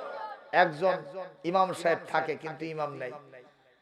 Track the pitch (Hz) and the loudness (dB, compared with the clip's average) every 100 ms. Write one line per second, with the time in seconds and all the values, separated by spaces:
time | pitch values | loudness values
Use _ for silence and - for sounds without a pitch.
0 | - - - - - 160 175 147 185 160 | -10 -8 -10 -12 2 4 4 4 0 0
1 | 156 185 175 - 165 190 185 160 170 160 | -4 -12 -12 -6 2 4 4 2 2 2
2 | - 160 160 139 160 147 160 156 147 135 | 0 0 0 -4 -8 -8 -6 -4 -4 -6
3 | 127 147 139 127 127 _ _ _ | -8 -10 -16 -20 -20 _ _ _